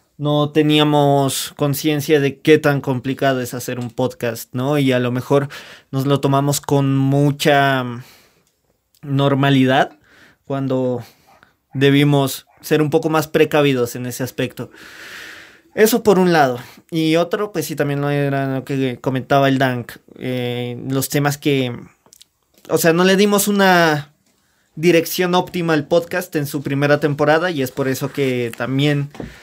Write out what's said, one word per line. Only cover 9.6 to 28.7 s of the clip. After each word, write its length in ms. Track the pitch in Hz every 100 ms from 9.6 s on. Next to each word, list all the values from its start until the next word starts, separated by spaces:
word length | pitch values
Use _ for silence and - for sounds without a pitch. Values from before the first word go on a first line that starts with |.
| 131 135 185 - _ _ _ _
cuando 580 | - 139 135 131 127 120 110 _ _ _ _ _ _
debimos 720 | 131 139 139 147 143 135 - - _
ser 220 | - 151
un 80 | 151
poco 180 | 160 160
más 180 | 156 151
precavidos 640 | 156 151 151 143 127 120 123
en 100 | 123
ese 160 | 117
aspecto. 480 | 127 - 123 - 117 - - - - - - - - _ _
Eso 280 | - 214 233
por 160 | 220 185
un 140 | 180
lado. 260 | 170 135 123 - - _
Y 260 | 165 160 165
otro, 360 | 170 202 208
pues 140 | 175 147
sí, 100 | 156
también 240 | 143 143
lo 80 | 143
era 460 | 143 143 139 135 135
lo 80 |
que 340 | 127 139 135 120
comentaba 480 | - 131 120 143 135
el 100 | 135
Dank, 340 | 135 123 113 - _ -
eh, 640 | 127 127 123 123 123 120 120
los 200 | 135 131
temas 260 | 147 143 143
que, 400 | 151 139 127 120 - _ _ _ _ _ _ _ -
o 80 | 156
sea, 140 | 170
no 120 | 165
le 120 | 185 190
dimos 300 | 208 202 202
una 640 | 202 190 180 165 147 - _ _ _ _ _ _
dirección 600 | - 165 165 160 - 180
óptima 400 | 180 180 185 165
al 120 | 156 147
podcast 480 | 170 170 180 180 156
en 100 | 143
su 160 | 151
primera 360 | 139 139 143 147
temporada 500 | 151 143 147 160 180
y 120 | 156
es 80 | 127
por 180 | - 135
eso 240 | 127 139
que 400 | 143 135 123 117 -
también 540 | 123